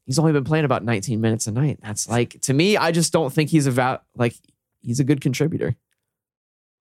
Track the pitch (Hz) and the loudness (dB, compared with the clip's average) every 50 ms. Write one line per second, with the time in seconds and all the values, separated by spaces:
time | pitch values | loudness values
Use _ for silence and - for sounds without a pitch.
0 | _ - 135 143 151 160 156 143 131 - 156 160 156 139 127 101 85 113 117 98 | _ -4 -2 2 2 2 2 2 0 0 0 0 2 2 0 0 0 -2 -2 -2
1 | 101 - 117 107 110 113 110 107 - 110 104 120 147 147 101 - - 107 104 - | -2 -4 -2 0 0 0 0 0 -2 -4 -2 0 0 0 -2 -4 -8 -10 -8 -8
2 | - - 110 120 120 - - - - - 131 139 170 202 214 185 143 165 170 170 | -4 -2 0 0 0 -2 -4 -8 -4 -2 2 2 4 4 2 2 2 0 0 0
3 | 165 - - 175 160 131 - 160 156 143 165 156 139 139 123 123 127 127 131 - | 0 0 0 0 0 0 0 -2 0 2 2 2 2 2 2 2 0 0 0 -4
4 | _ _ - - 123 120 - - _ _ _ _ _ _ _ _ - 120 120 - | _ _ -6 -2 -2 -2 -2 -6 _ _ _ _ _ _ _ _ -6 -4 -2 -2
5 | 139 127 151 139 - 147 127 - 147 160 175 - - - 123 _ _ _ _ _ | 2 0 0 0 0 -2 -2 0 -2 -2 -2 -2 -2 -4 -4 _ _ _ _ _
6 | _ _ _ _ _ _ _ _ _ _ _ _ _ _ _ _ _ _ _ | _ _ _ _ _ _ _ _ _ _ _ _ _ _ _ _ _ _ _